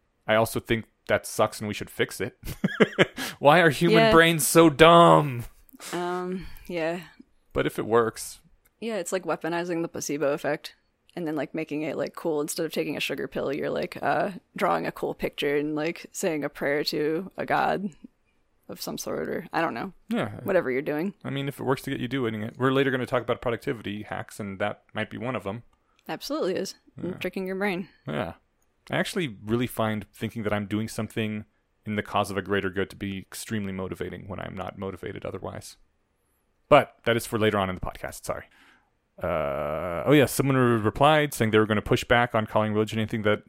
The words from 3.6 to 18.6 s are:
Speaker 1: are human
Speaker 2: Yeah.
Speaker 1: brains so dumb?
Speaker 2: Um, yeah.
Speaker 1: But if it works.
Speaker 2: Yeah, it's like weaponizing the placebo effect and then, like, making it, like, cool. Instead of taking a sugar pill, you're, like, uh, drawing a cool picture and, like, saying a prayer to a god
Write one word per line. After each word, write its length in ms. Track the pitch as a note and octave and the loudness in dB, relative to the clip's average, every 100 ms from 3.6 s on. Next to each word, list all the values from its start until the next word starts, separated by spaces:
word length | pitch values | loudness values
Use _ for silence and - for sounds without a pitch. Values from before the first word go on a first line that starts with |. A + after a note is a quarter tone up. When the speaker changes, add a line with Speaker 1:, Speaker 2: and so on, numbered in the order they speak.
Speaker 1:
are 100 | E3 | 6
human 280 | B2+ E3+ A3 | 4 4 6
Speaker 2:
Yeah. 140 | A3+ | 8
Speaker 1:
brains 340 | E3 E3 E3 - | 8 8 4 4
so 220 | E3+ E3 | 8 8
dumb? 760 | C3+ D#3+ E3+ E3+ D#3 D3 A#2+ - - _ - - | 10 10 12 10 8 6 -2 -8 -14 _ -18 -8
Speaker 2:
Um, 540 | E3+ F3 F3+ F3+ F#3 E3 - - | -6 -4 -4 -4 -6 -8 -14 -8
yeah. 340 | F3 D#3+ F3 D#3+ - - _ _ | -4 -2 -4 -8 -20 -20 _ _
Speaker 1:
But 140 | C3+ C#3 | -2 -2
if 120 | - | -2
it 80 | - | 2
works. 540 | A#2 A2+ - - - _ _ _ _ | 4 4 0 -10 -16 _ _ _ _
Speaker 2:
Yeah, 160 | A3 G#3+ | -6 -6
it's 160 | E3+ | -4
like 120 | F#3+ | -4
weaponizing 580 | F3 E3 E3 E3+ F3 E3+ | -2 -4 -2 -4 -2 -2
the 60 | E3+ | -4
placebo 440 | - - D3 C#3+ | -6 -6 -2 0
effect 420 | D3+ C#3+ D#3 - - _ _ _ - | 0 -2 -4 -6 -20 _ _ _ -8
and 100 | E3 | -6
then, 100 | D#3 | -4
like, 180 | D#3+ | -6
making 280 | D#3 D#3 D3 | -6 -6 -6
it, 140 | D#3 - | -6 -4
like, 180 | - | -6
cool. 260 | - E3+ D3+ | -6 -4 -2
Instead 260 | D3+ - D#3+ | -2 -4 -4
of 60 | |
taking 240 | F3 D#3+ C#3 | -4 -4 -4
a 40 | |
sugar 260 | - C#3 C#3 | -6 -6 -6
pill, 240 | C#3+ C#3+ | -6 -4
you're, 180 | D3 C#3+ | -4 -4
like, 280 | - D#3 - | -4 -6 -4
uh, 280 | - D3 E3+ F3+ - - | -2 0 -2 -6 -14 -4
drawing 300 | F#3 E3 D#3+ | 0 0 -2
a 60 | |
cool 220 | - - | -6 -6
picture 420 | - - - D3 D3 | -4 -6 -4 -2 0
and, 180 | D3 | -2
like, 320 | D3+ D#3 E3+ - | -4 -4 -6 -10
saying 320 | - G3 D#3 | -6 -4 -2
a 40 | C#3+ | -4
prayer 360 | - C#3 D3 | -4 -2 0
to 460 | D#3 D#3 D3+ D#3+ G3 - | 0 -2 -2 -2 -6 -8
a 80 | - | -2
god 440 | C#3+ C3+ D#3 G3+ - - _ _ _ _ _ | 0 0 0 -4 -10 -20 _ _ _ _ _